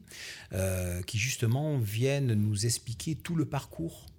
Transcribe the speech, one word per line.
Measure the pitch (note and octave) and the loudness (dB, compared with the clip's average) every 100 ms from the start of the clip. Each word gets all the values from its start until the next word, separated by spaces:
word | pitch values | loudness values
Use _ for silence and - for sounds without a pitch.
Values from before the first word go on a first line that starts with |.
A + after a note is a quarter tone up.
| - - - - - | -10 -14 -12 -14 -6
euh, | F#2+ F#2+ F#2 F2+ F2 | -2 0 0 -2 -2
qui | F#2+ G#2+ | -2 0
justement | B2+ - A2+ B2+ D#3 C#3+ | 0 2 2 2 2 2
viennent | G#2 A2 C3 C#3+ C3 G#2+ | 0 2 2 4 4 4
nous | G#2+ G2+ A#2 | 4 2 2
expliquer | - - A#2 - C#3+ | 0 -4 -6 -4 -4
tout | - E3 | -2 0
le | D3 | 0
parcours, | C#3 - - E3 - - | -2 -6 -6 -6 -8 -18